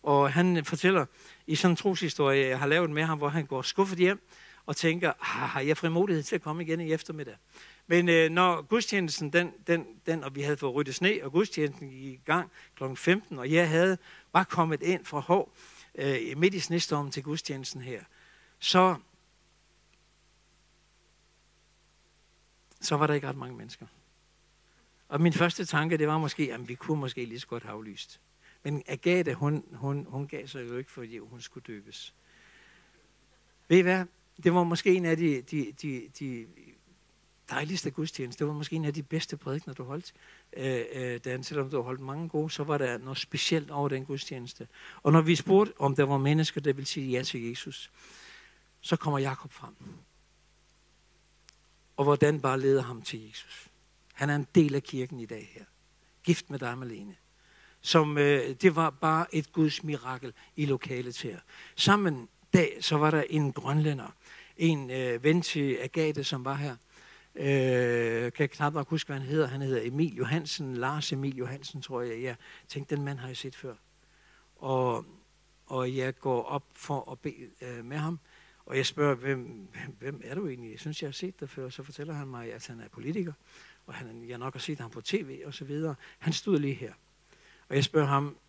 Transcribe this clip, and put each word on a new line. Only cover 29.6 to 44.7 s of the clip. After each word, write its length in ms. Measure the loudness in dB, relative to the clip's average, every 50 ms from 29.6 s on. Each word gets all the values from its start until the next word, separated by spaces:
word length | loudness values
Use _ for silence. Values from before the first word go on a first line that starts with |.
| -4 -8 -12
hun, 340 | -6 -4 -4 -4 -4 -6 -8
hun 180 | -8 -8 -8 -8
gav 180 | -10 -12 -12
sig 220 | -12 -12 -12 -10 -8
jo 80 | -8
ikke, 140 | -10 -10 -10
fordi 280 | -14 -14 -14 -12 -12 -14
hun 220 | -16 -16 -18 -18
skulle 240 | -18 -16 _ -18 -14
døbes. 480 | -14 -14 -14 -14 -16 -18 -16 -16 -18 _ _ _ _ _ -20 -20 -20 -20 -20 -20 -20 -20 -20 _ _ _ _ _ _ _ _ _ _ _ _ _ _ _ _ _ _
Ved 100 | 6 6
I 20 |
hvad? 240 | 8 6 4 2 0 -4 _ _ _ _ _ 0 2
Det 120 | 4 4
var 100 | 6 4
måske 300 | 4 2 2 4 4 4
en 100 | 4 4
af 120 | 2 2
de, 260 | 2 2 2 2 0 -2
de, 300 | -4 -4 -4 -4 -4 -6 -8 -8
de, 260 | -6 -6 -6 -8 -12 -14 -12
de 280 | -10 -8 -8 -10 -12 -14 -20 -20 -20 -20 -20 _ _ _ _ _ _ _ _ _ _ _ _ _ _ -6
dejligste 400 | -4 -4 -2 -2 -4 -4 -4 -4
gudstjenester. 540 | -4 -4 -6 -6 -4 -8 -8 -8 -4 -4 -4
Det 40 | -4
var 60 | -2
måske 220 | -4 -6 -6 -4
en 80 | -2 -2
af 100 | -2 -4
de 80 | -4 -6
bedste 340 | -4 -4 -4 -4 -4 -8
prædikener, 380 | -10 -8 -6 -6 -6 -6 -10 -12
du 80 | -12 -10
holdt. 320 | -10 -10 -10 -12 -14 -20 -20 -20 -20 -20 -20 _ _ -12
Øh, 280 | -6 -4 -2 -2 -2 -2 -4 -6
øh, 280 | -6 -6 -6 -6 -6 -6
Dan, 200 | -6 -6 -6 -6
selvom 260 | -6 -4 -4 -4 -2
du 60 | -2
har 60 | -4 -2
holdt 180 | -2 -6 -8
mange 280 | -8 -8 -8 -6 -8 -4
gode, 220 | -2 -2 -2 -2
så 140 | -4 -6 -2
var 140 | -2 0 0
der 200 | 0 -2 -2 -4
noget 200 | -6 -8 -8 -8
specielt 520 | -8 -6 -4 -4 0 2 0 0 0 -4
over 180 | -4 -2 -2 -2
den 160 | -2 -4 -4
gudstjeneste. 640 | -6 -8 -8 -8 -10 -10 -10 -12 -12 -14 -16 -18 -18